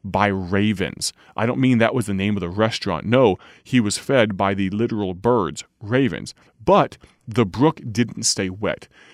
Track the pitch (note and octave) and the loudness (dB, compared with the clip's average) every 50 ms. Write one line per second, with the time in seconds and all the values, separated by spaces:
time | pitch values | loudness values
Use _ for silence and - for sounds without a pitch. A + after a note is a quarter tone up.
0 | - G2 - G2 G2+ G2+ G2 F#2+ F#2 E2+ G2 G2+ G#2 G#2+ G#2+ F2+ F#2 C2+ - - | -8 -4 0 2 2 2 0 0 -2 -2 0 0 2 2 0 0 -4 -6 -6 -6
1 | - - - _ _ - - - A2 A#2+ - C3 C3 B2+ B2+ A2+ A2+ A2+ - C3 | -8 -10 -10 _ _ -12 -6 -2 -2 -2 0 2 2 4 4 4 4 2 0 0
2 | G#2 G#2 G2+ F#2+ F#2+ G#2 G#2 G2+ F2 E2+ F2 G#2 A2 A2 - - - G2+ F2 D2+ | -2 -2 -2 -2 0 0 0 -2 -4 -4 0 0 0 0 0 -4 -6 -4 -6 -4
3 | - G2 A#2 C3 C3+ G#2 F2+ - - - - _ _ - - B2+ G#2+ G2+ - - | -2 2 4 4 6 4 4 2 -4 -16 -20 _ _ 0 2 2 2 2 -2 -4
4 | - - C#3 C3 A2 G#2+ G2 F#2 G2+ G2 G2+ G2 G2 F#2+ F#2+ G#2 A#2 A#2 A#2 G#2 | -2 0 2 4 2 2 0 -2 -2 -2 0 0 -2 -2 -2 -2 -2 -2 -2 -4
5 | G#2 F#2 F#2 F2+ G2 A#2 B2 A#2 F#2 C#2+ C#2+ - - _ _ - A2 G2+ A#2+ C3+ | -4 -4 -6 -2 0 0 2 2 0 -2 -4 -10 -14 _ _ -16 -8 -2 0 0
6 | C#3 G#2+ E2 A1 G1+ - - _ _ _ _ _ A2 - F#3+ G3+ C#3 - - - | 0 0 -2 -6 -10 -12 -16 _ _ _ _ _ 2 4 4 4 4 0 -4 -14
7 | _ - _ _ _ - G#2+ - A#2 F#2+ E2+ G#2 C3+ D#3+ - - - B2 G2+ A2 | _ -20 _ _ _ -4 0 0 0 0 2 2 2 2 2 0 -8 -6 -2 -2
8 | A#2+ C#3+ - - - - - - G2 F2+ F#2 G#2 A2 F2 C#2 - - - _ _ | -2 -2 -2 -6 -4 -4 -2 -2 -4 -6 -6 -4 -4 -4 -4 -4 -8 -20 _ _
9 | - - | -20 -20